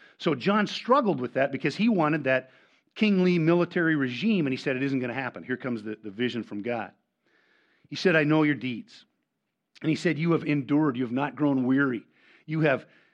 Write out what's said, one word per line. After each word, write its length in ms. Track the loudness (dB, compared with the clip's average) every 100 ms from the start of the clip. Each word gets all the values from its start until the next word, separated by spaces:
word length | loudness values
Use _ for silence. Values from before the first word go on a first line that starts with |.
| -20 -4
So 160 | -2
John 320 | 0 0 0 0
struggled 540 | -4 2 2 4 -2
with 140 | -2
that 180 | 0 -2
because 240 | 0 -4 0
he 120 | 2
wanted 360 | 4 2 2
that 260 | 2 0 -2 _ _ _ _ 0
kingly 420 | 2 4 4 4
military 560 | 4 4 2 0 0
regime, 520 | 0 -2 -2 0 0 0
and 60 |
he 40 | -2
said, 200 | -4 -2
"It 60 |
isn't 180 | -2 -2
gonna 140 | -4
happen." 300 | -6 -8 -10
Here 120 | -8 -6
comes 280 | -4 -6
the, 140 | -8 -12
the 80 | -12
vision 320 | -4 -4 -4
from 200 | -8 -8
God. 300 | -6 -8 -8 _ _ _ _ _ _ _ _ _ -14
He 60 | -2
said, 200 | 2 4
"I 80 |
know 200 | 4 4
your 100 | 2
deeds." 500 | 0 -4 -8 -12 -20 _ _ _ _ _ _ _ -6
And 80 | -2
he 60 | 0
said, 200 | -2 -2
"You 160 | 0
have 120 | 0
endured, 520 | 0 -2 0 2 2 0
you 60 |
have 100 | -4
not 220 | -2 -4
grown 320 | -2 0 0 2
weary. 380 | 2 2 -2 -10 _ _ _ -6
You 140 | 0
have 260 | 2 0 -4 _ _